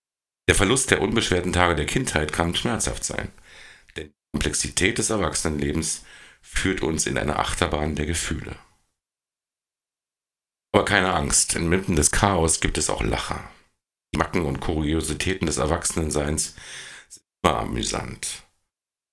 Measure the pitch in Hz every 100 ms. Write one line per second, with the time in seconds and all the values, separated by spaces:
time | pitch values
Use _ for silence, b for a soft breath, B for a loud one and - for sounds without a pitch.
0 | _ _ _ _ - - 98 135 - 76
1 | 95 113 - 90 90 90 87 76 73 -
2 | 123 78 76 - 85 - 120 107 - -
3 | - - - - B B B B B 80
4 | 76 _ _ 73 - - 78 - 95 117
5 | - 110 80 - 82 73 71 78 - -
6 | B B B B - - 95 95 80 80
7 | - 62 76 50 - - 85 76 78 76
8 | 78 82 - 73 - - - _ _ _
9 | _ _ _ _ _ _ _ _ _ _
10 | _ _ _ _ _ _ _ 101 87 101
11 | 92 85 67 - - - 82 92 - 78
12 | - - 101 87 80 - 80 - - -
13 | 55 - - - - - _ _ _ _
14 | _ - 82 92 71 67 - 78 73 80
15 | 76 73 90 - 80 - 76 85 - 85
16 | 78 73 73 80 - B B B B B
17 | B - _ _ - 113 107 58 - -
18 | 62 - - - - _ _ _ _ _
19 | _